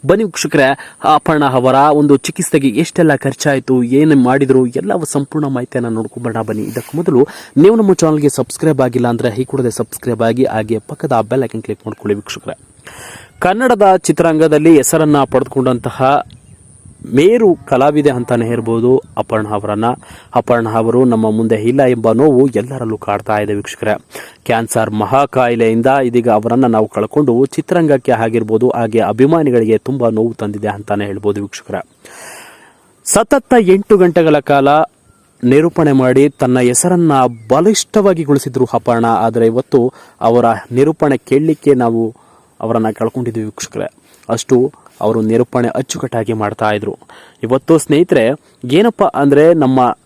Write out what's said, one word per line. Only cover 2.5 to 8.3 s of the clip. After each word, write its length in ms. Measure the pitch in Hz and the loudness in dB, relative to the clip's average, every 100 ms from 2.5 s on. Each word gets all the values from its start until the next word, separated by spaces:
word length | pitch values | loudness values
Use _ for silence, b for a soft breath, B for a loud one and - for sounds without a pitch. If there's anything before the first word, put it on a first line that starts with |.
| 151 135 | 0 0
ಎಷ್ಟೆಲ್ಲ 480 | 110 170 - 165 | -2 -2 0 0
ಖರ್ಚಾಯ್ತು, 680 | 139 139 131 151 135 - 127 | 0 -2 -4 -2 -2 0 0
ಏನ್ 400 | 120 131 156 143 | 2 2 4 4
ಮಾಡಿದ್ರು, 420 | 123 139 135 131 | 4 2 2 2
ಎಲ್ಲ 380 | 123 - 190 196 | 2 -4 -4 -6
ಸಂಪೂರ್ಣ 440 | 151 147 139 156 143 | -4 -6 -4 -6 -4
ಮಾಹಿತಿಯನ್ನ 400 | 131 123 127 117 | -4 -6 -6 -4
ನೋಡ್ಕೊಂಬರೋಣ 560 | 110 113 - 120 110 | -6 -8 -8 -6 -6
ಬನ್ನಿ. 180 | 110 107 | -6 -6
ಇದಕ್ಕೂ 340 | 101 113 - 147 | -8 -10 -8 -6
ಮೊದಲು 300 | 175 127 143 B B 135 | 0 2 0 B B 2
ನೀವು 180 | 180 | 4
ನಮ್ಮ 180 | 226 202 | 4 2
ಚಾನಲ್ಗೆ 360 | 180 160 151 | 2 2 2
ಸಬ್ಸ್ಕ್ರೈಬ್ 520 | 143 | 0